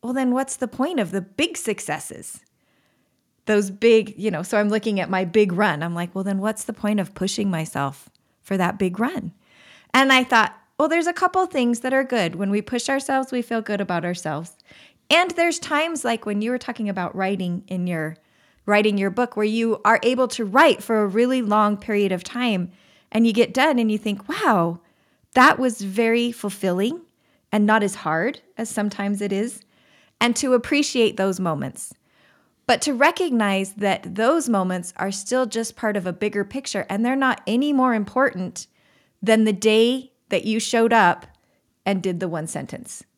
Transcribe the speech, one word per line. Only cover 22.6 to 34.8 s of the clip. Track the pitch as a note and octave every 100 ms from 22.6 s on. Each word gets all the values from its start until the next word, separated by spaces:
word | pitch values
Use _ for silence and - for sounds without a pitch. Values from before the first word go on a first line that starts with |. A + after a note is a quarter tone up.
| F3 - _ _ _
and | A3 A#3
you |
get | A3 A3+
done | C4 D4+ B3+
and | A3
you | G#3+
think, | G#3+ G3 -
"Wow, | F4+ G4+ G#3 E3+ E3+ _ _ _ _ _
that | B3+ B3+ -
was | B3+ A3
very | G3+ F#3+ A3+ A#3 A#3+
fulfilling | A#3 G#3 G3 F#3+ F3+ G#3+ E4+ - _ _ _ _
and | G#3
not | G#3 G#3+
as | G3+
hard | G3 E3 D#3+ G#3 - _ -
as | A3+
sometimes | - G#3 - G3+ G3+
it | G3+
is," | G3 A#3 - _ _ _ _ _ _
and | A#3+
to | A#3 C#4
appreciate | B3 A#3+ D4 C#4+ B3+ A3 -
those | F#3+ F#3
moments. | F3+ D3+ C3+ - - - _ _ _ _ _ _ -
But | A#3
to | D4+
recognize | B3 D4 E4+ F4+ A#3+ G#3 G3 G3
that | G#3 G3+ F#3+ - F3+
those | A3+ E4 B3
moments | G#3 F#3 F3+